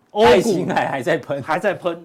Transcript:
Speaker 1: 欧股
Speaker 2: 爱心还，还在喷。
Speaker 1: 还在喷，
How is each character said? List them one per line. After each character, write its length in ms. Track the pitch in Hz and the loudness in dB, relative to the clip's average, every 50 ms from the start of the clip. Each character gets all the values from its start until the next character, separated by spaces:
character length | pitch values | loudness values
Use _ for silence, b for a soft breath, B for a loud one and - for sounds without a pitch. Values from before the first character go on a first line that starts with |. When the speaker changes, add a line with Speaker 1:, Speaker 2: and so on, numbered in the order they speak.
| _ _ | _ _
Speaker 1:
欧 100 | - 214 | 0 2
股 60 | 226 | 4
Speaker 2:
爱 140 | 240 240 185 | 6 6 4
心 260 | - 226 185 151 - | 4 2 0 -2 -2
还， 200 | - - 156 127 - | -2 -2 -2 -2 -2
还 140 | 139 139 | -4 -4
在 160 | 120 170 165 156 | -2 -2 -2 -2
喷。 240 | - - 143 143 | -2 -6 -8 -8
Speaker 1:
还 160 | - - 156 180 | -4 -4 -4 -2
在 160 | 202 202 170 | -2 -2 -4
喷， 200 | - - 180 165 170 | -2 -6 -6 -6 -6